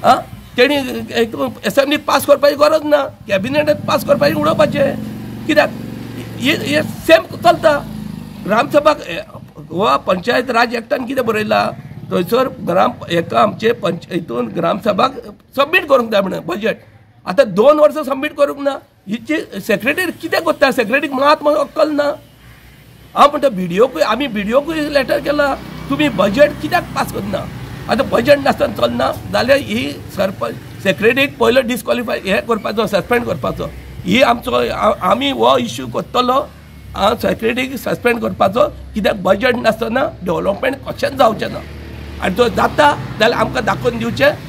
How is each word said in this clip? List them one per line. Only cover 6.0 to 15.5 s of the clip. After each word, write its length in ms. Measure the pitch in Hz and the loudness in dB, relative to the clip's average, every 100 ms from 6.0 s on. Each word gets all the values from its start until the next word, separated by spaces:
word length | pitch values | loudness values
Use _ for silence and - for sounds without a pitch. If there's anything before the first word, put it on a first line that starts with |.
| - - - - | -12 -12 -12 -4
हे, 140 | 262 | 0
हे 300 | 330 254 294 | 0 0 0
सेम 400 | 311 - - 330 | -2 -6 4 4
चलता. 640 | - - 339 339 320 294 - - - - - - | 4 0 2 4 2 2 -2 -12 -12 -12 -14 -12
ग्रामसभाक, 540 | 170 214 277 294 302 294 | -2 0 4 4 4 0
हे, 160 | - 165 - - - - 147 | -4 -10 -10 -16 -20 -20 -10
गोवा 280 | 165 220 277 | -2 2 2
पंचायत 540 | - 190 175 254 254 | 0 -2 0 -2 0
राज 240 | 226 247 | 0 0
एक्टान 320 | 233 220 277 240 | -2 -4 -4 -2
कितें 200 | 262 226 | -4 -2
बरयलां, 400 | 214 214 208 214 - - - - | -2 0 0 0 -4 -14 -16 -4
थंयसर 380 | 185 175 233 262 | -4 0 0 0
ग्राम, 420 | 262 170 175 233 | -4 -2 2 2
हेका 520 | - - 170 165 226 | -2 -4 -2 0 2
आमचे 300 | 214 175 220 | 2 2 0
पंच-, 400 | 240 185 170 - | 0 -2 -6 -6
हितून 340 | 170 165 240 233 | -8 -6 -6 -4
ग्रामसभाक 680 | 175 170 190 220 190 262 269 214 202 _ | -2 -2 0 0 2 0 -2 -18 -20 _